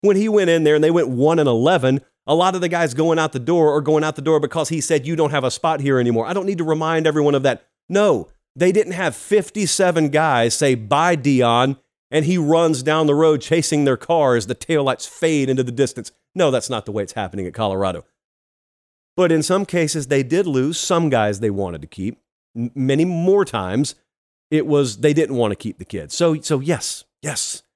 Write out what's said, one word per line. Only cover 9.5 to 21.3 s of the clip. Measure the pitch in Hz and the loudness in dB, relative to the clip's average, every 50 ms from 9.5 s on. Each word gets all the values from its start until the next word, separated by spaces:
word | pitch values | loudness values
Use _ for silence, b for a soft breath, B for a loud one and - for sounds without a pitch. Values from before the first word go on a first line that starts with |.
| _ 208 208 160 - - 196 180 175 165 156 147 | _ -4 -2 -2 0 2 2 2 2 2 0 2
guys | 139 151 156 160 139 120 117 120 - | 2 2 2 2 2 2 2 2 0
say, | - 151 139 131 | 0 2 2 0
"Bye, | 120 110 104 143 143 160 175 175 | 0 0 -2 0 0 2 2 0
Deion," | 156 123 143 139 127 123 117 117 120 127 139 139 - _ _ _ _ _ _ | 0 0 0 2 2 2 2 2 2 2 0 -2 -6 _ _ _ _ _ _
and | - 156 156 | -2 -2 0
he | 147 185 180 | 0 0 0
runs | 160 147 160 165 170 165 160 127 123 | 2 2 2 2 4 2 0 0 0
down | 147 156 160 160 | -2 0 2 2
the | 151 143 | 2 2
road | 147 160 160 151 143 - | 4 4 4 4 2 0
chasing | - 165 175 151 - - 147 147 | 0 0 0 0 0 0 0 2
their | 139 131 113 | 0 0 -2
car | - - 170 165 151 135 123 | -2 -2 0 2 2 2 2
as | 120 101 | 0 0
the | 95 120 | -4 -8
taillights | _ - - 170 151 139 135 127 - - | _ -4 -2 0 0 0 0 -2 -4 -8
fade | - - - - 160 160 147 139 131 | -16 -10 -4 -2 0 0 0 0 0
into | 131 131 131 | 0 0 -2
the | 123 120 | -4 0
distance. | 117 139 123 - - 110 - _ _ _ _ _ | -2 -2 -2 -2 -8 -14 -16 _ _ _ _ _
No, | 185 180 151 | -2 0 0
that's | 131 123 - - | 0 0 -2 -4
not | 135 110 - | -6 -8 -6
the | - 101 | -6 -6
way | 107 101 | -6 -6
it's | 90 - | -6 -6
happening | 117 104 90 85 101 95 | -8 -8 -8 -8 -8 -8
at | 90 - | -8 -6
Colorado. | - 110 101 95 95 98 95 90 80 - _ _ _ _ _ _ _ _ _ _ _ _ _ _ _ _ _ _ _ _ _ _ | -4 -4 -4 -2 -2 -2 -4 -4 -6 -12 _ _ _ _ _ _ _ _ _ _ _ _ _ _ _ _ _ _ _ _ _ _
But | - 185 175 165 | 0 2 2 2
in | 160 151 | 2 2
some | - 185 190 202 | 0 0 -2 -2
cases, | - - 175 165 151 - 160 143 | -2 -2 -2 -2 -2 -2 -6 -4
they | 127 147 139 135 | -2 0 0 0
did | 123 151 175 202 | 0 0 -2 0
lose | 180 143 131 127 143 170 - | 0 0 0 0 -2 -2 -4
some | - - 185 170 170 156 | -4 -2 0 0 2 2
guys | 131 117 107 104 | 2 2 0 0